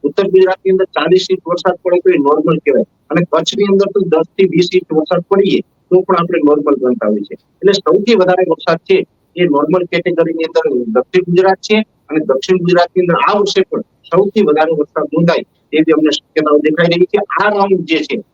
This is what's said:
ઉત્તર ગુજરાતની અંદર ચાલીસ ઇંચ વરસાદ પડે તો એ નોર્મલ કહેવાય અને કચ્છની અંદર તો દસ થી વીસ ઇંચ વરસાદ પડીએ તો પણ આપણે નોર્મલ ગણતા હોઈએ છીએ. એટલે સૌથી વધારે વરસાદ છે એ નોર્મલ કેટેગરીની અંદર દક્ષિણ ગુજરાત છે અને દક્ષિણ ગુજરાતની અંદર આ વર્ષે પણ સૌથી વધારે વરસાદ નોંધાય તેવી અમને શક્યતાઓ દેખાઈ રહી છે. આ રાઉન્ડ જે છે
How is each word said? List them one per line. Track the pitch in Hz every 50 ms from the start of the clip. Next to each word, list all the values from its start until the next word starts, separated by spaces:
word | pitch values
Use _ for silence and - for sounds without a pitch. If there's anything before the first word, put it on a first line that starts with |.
| -
ઉત્તર | 147 147 - 196
ગુજરાતની | 185 175 190 190 185 190 - _ 190
અંદર | 190 190 190
ચાલીસ | - _ 156 147 165 180 185 185 -
ઇંચ | 185 185 _ 170
વરસાદ | 175 175 - 185 175 - _
પડે | 180 175 180
તો | - 190
એ | 180 147
નોર્મલ | 139 139 147 151 151 170 160 -
કહેવાય | _ 147 135 117 220 _ _ _ _ _
અને | 147 175 170 -
કચ્છની | - 160 165 - - - 202
અંદર | 202 196 196 196 196
તો | 196 202
દસ | 190 170 156 160 165 -
થી | _ - 190
વીસ | 180 - 170 180 170 -
ઇંચ | 185 - _ 156
વરસાદ | 156 - - 180 175
પડીએ | 175 _ 196 196 202 185 147 151 - _ _ _ _ _
તો | 185 180
પણ | 185 - 185
આપણે | 175 170 170 170 165
નોર્મલ | 147 147 147 147 143 147 139
ગણતા | 131 127 127 123 113 113 107
હોઈએ | 107 104
છીએ. | 101 - - - _ _ _
એટલે | _ - 190 196
સૌથી | - - 156 165 208 208 220 233
વધારે | 196 185 180 180 180 185 170
વરસાદ | 160 - - - 165 170
છે | _ - 190 185 - _ _ _ _ _ _
એ | 175 180
નોર્મલ | 170 143 139 147 156 170 185 180
કેટેગરીની | 175 - 170 170 180 175 160 165 170 165 165 165
અંદર | 160 - 165 160 226 202 120 120
દક્ષિણ | - - 123 127 _ - 185 180
ગુજરાત | 175 175 175 190 190 190 -
છે | - - 214 214 220 _ _ _ _ _
અને | 147 156
દક્ષિણ | 151 - 135 135 - - 185 185
ગુજરાતની | 170 175 175 175 175 175 _ 185 180
અંદર | 175 170
આ | 190 - - 208 208
વર્ષે | 202 196 - 196
પણ | 185 _ - 220
સૌથી | 226 _ _ _ _ - - 180 202 202 - 220
વધારે | - 151 147 156 156 160
વરસાદ | 165 151 147 - _ 160 151
નોંધાય | - 151 165 170 170 165 - - _ _ _ _ _
તેવી | - 156 160 160
અમને | 156 151 151 156
શક્યતાઓ | 156 - _ _ _ 160 151 151 147 147
દેખાઈ | 143 151 156 160 170 170
રહી | 170 175 180
છે. | - - 208 208 - - 165
આ | 196 208
રાઉન્ડ | 208 208 202 202 196 180
જે | 170 - 160 156
છે | - - 135 110 202 _